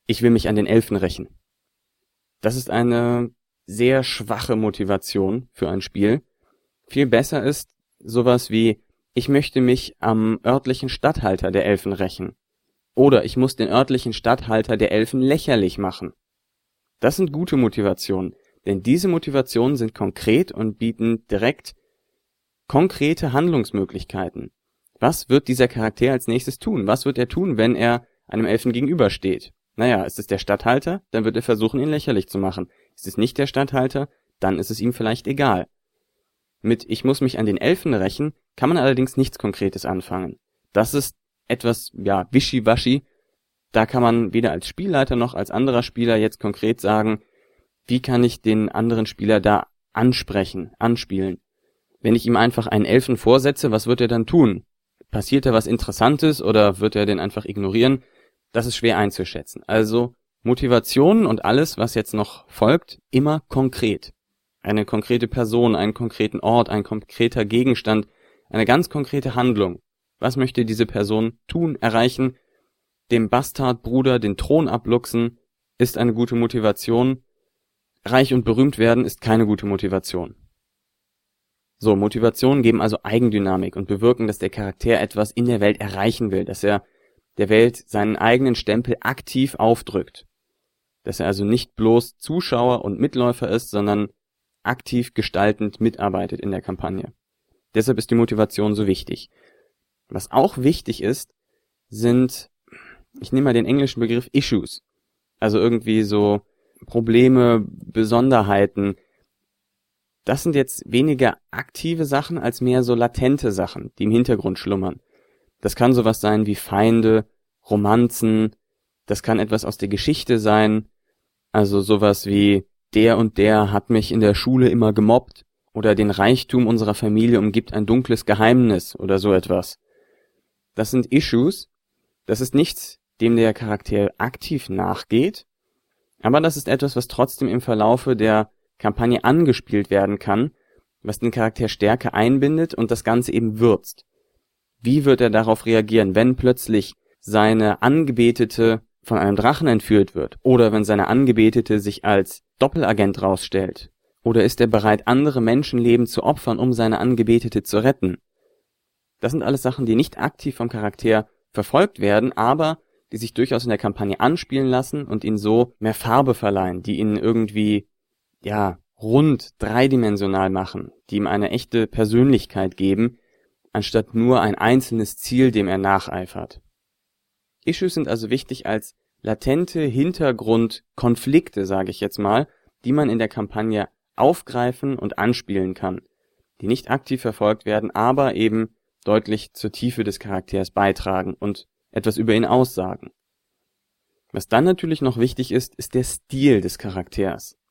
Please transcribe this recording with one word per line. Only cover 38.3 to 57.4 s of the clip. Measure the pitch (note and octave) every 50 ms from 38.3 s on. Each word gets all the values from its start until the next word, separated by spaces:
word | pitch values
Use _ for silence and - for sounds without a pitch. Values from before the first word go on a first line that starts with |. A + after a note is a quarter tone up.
| - _ _ _ _
kann | - - C#3+
man | E3+
allerdings | E3+ B2+ C3+ C3 B2+ C3 C3 -
nichts | C3 C3+ - - -
Konkretes | - G#2 - - G2+ F#2+ - F#2+ -
anfangen. | C#2 F#2 F#2 - - F2+ F#2 F#2 C#2+ - _ _ _ _ _ _ _
Das | - G2+ A2 A#2+ -
ist | C#3+ C3+ - - _ _ _ _ _ _
etwas, | - - B2+ - A#2 A#2 - - - -
ja, | - G2 G2 G2 F#2 F2+ -
wischiwaschi. | - C3+ - - - B2+ G#2+ A2 A#2 - - B2 C3 C#3+ - _ _ _ _ _ _ _ _ _ _ _ _ _
Da | - A2+ A2
kann | - - B2
man | A#2+ A#2 A#2 A#2 A#2 F#2+ E2+
weder | A#2 A#2 G#2
als | D2+ F2+ -
Spielleiter | - - - F3+ G3+ E3+ C#3 C3+ - C3+
noch | A#2+ A#2+ B2 -
als | - G2+ -
anderer | - G#2+ C3 C3+ B2 A#2+ A#2+
Spieler | - - A#2+ A#2 A#2 A2+
jetzt | A2 G#2+ G#2+ - -
konkret | - G#2 G2+ - - A2 A#2 -
sagen, | - G2+ G#2+ G#2+ G#2+ A2 A2 G#2+ _ _ _ _ _ _ _ _ _ _ _ _ _
„Wie | - B2+ B2+
kann | - - B2+ B2 B2
ich | A#2+ - -
den | - A2 A2 A2 G#2+ -
anderen | - - A2+ A#2 A#2 A2 A2
Spieler | - - - G2+ G#2 A2 G2+
da | G2 G#2+ G#2 F#2+ - _ _ _ _ _
ansprechen, | - - A#2 B2+ B2 - - - G2 G2+ F#2 - - F#2+ E2+ - _ -
anspielen?“ | A2 A#2 A#2+ A#2 - - G2 F#2+ F#2+ F#2+ F2+ - _ _ _ _ _ _ _ _ _ _ _ _
Wenn | - A2+ A#2
ich | A#2 -
ihm | A#2 A#2+
einfach | - A#2 A#2+ - A#2+ A2 -
einen | - G#2 G#2+
Elfen | - G#2+ C3 B2+ - B2
vorsetze, | - - A2+ B2+ C3+ C3 C#3+ C#3 - - C3
was | G#2+ A2 - A2+
wird | B2+ B2
er | B2 A2
dann | A#2 A2+ A2+
tun? | - E3+ E3+ C#3 A2+ F#2 - - _ _ _ _ _ _ _ _ -
Passiert | - G#2+ G2+ - C3+ C#3 C3
da | C3+
was | A2+ A2+ A2
Interessantes | - A#2 A#2 - - F#2+ - A2+ B2 D3 C#3+ D#3+ D#3 D3 -
oder | - G2+ A2 G#2+ G#2 G2+ F#2 F#2+
wird | G#2 G#2+ -
er | G#2 G#2
den | G#2 G2+ E2+
einfach | E2+ G#2 - G#2+